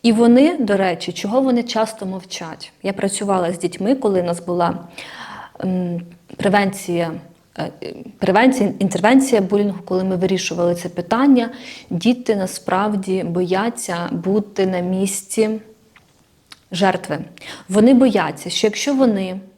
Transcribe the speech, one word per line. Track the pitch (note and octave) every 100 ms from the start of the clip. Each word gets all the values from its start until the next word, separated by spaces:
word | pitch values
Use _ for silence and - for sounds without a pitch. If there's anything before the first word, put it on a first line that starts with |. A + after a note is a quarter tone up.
І | A#3
вони, | A3 A#3 A#3+ D4+ F4
до | G#3+ G3
речі, | F#3+ F3 -
чого | F3 G3+ B3
вони | C4+ A#3+
часто | A#3+ A3 A3 A3 F#3+
мовчать? | F#3 - - E3 - - _
Я | F#3
працювала | G3 G3 G3 G3+ F#3+ F3
з | F3
дітьми, | F3 - G3
коли | C4+ A3+ F#3
у |
нас | F3 F3
була, | - F3 E3+ F3 - - - - - - - -
ем, | F#3+ F#3 F3+ F3 - - _ -
превенція, | G3+ G3+ G3 G3 - E3+ E3+ D#3+ - _ _ -
е, | E3 - - - - -
превенція, | F#3+ F#3+ C4 C4 G3+ -
інтервенція | G3 F3 G3+ C4 C4+ A3
булінгу, | F#3 G#3 G#3 F3
коли | - F#3
ми | F#3 F#3
вирішували | F#3 F#3 - E3+ F3
це | F3 F3
питання, | F3 F3 A3+ C#4+ B3+ - - - - -
діти | F3 A3+ B3 B3 G#3
насправді | F#3 - - F#3 G#3 G#3 F#3+ F#3+
бояться | E3 E3+ F3+ F#3 A3+ A#3 - E3+ F3
бути | F3 F3+ G#3 G#3 - F#3
на | F3+
місці | F3+ F#3 G3 - - - G#3+ A3 - _ _ _ _ _ _ _ _ - _
жертви. | E3+ F#3+ F3 - C#3+ - - - - -
Вони | G3 A#3
бояться, | B3+ C4 G3+ D#3+ - F3
що | - G#3+
якщо | G#3+ C#4+
вони | C4+ B3+ G3 F#3+ F#3+ -